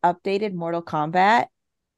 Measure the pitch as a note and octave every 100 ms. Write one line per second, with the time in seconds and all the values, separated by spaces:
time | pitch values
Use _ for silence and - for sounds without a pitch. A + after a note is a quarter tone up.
0 | F3 F3 G3 G3 G#3+ F3+ E3 E3+ E3+ D#3
1 | D3+ F3+ F#3+ A#3 - _ _ _ _